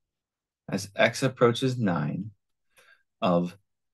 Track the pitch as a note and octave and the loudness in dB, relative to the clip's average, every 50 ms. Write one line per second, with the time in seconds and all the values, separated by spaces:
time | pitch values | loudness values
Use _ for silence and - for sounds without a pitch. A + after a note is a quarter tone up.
0 | _ _ _ _ _ _ _ _ _ _ _ _ _ - - G2 G2 - - - | _ _ _ _ _ _ _ _ _ _ _ _ _ -8 -6 -6 -6 -6 0 2
1 | A2 A#2 A#2 - - C3 - - B2+ A#2+ A2+ - - C3 B2 B2 A2+ G2 F2 D#2+ | 2 2 2 0 -2 -2 2 2 2 2 4 2 -2 -2 -2 0 0 0 0 0
2 | D2+ D2 - - - - - _ _ _ _ _ _ _ _ _ _ _ _ _ | -2 -4 -6 -6 -8 -12 -14 _ _ _ _ _ _ _ _ _ _ _ _ _
3 | _ _ _ _ - F#3 F3 F3 F3 F3 - - _ _ _ _ _ _ | _ _ _ _ 0 2 2 2 0 -2 -6 -12 _ _ _ _ _ _